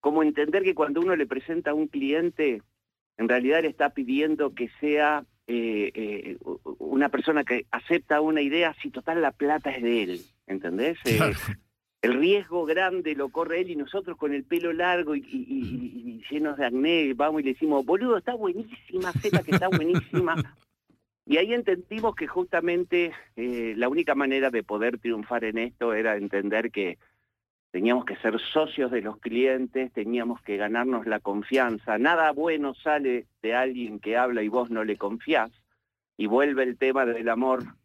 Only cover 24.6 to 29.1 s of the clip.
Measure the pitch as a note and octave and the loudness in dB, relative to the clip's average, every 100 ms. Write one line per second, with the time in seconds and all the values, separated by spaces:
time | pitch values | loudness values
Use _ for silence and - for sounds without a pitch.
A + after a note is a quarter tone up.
24.6 | G2+ G#2 A#2 A#2 A#2+ A2+ G#2+ A#2+ A2 A2 | -2 -2 0 -2 -4 -4 -2 -2 -2 -2
25.6 | A#2 - A#2 A2 A2+ G#2+ G2+ G2+ G2+ G#2+ | -6 -2 0 2 0 0 -2 -2 0 -2
26.6 | A2 G#2 F#2+ F2 _ _ _ _ _ _ | -2 -2 -4 -6 _ _ _ _ _ _
27.6 | _ F#2 A2 B2 A#2+ G2 A2 A2+ - D#3 | _ 0 2 2 0 -4 -2 -2 -2 -2
28.6 | D#3 - C3 B2 G#2 | -2 -2 -2 -2 -4